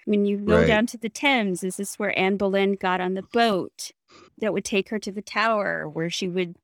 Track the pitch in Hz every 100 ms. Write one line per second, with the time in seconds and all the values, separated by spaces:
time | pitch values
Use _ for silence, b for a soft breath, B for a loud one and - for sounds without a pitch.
0 | - 208 202 202 202 170 - 214 233 240
1 | 226 - 285 262 202 180 190 185 196 -
2 | 208 - 190 196 196 196 196 196 185 180
3 | 180 190 - 233 233 190 135 - - -
4 | _ B B _ 220 180 - 196 196 214
5 | 208 196 - 214 220 214 190 165 156 156
6 | 165 - 190 175 180 175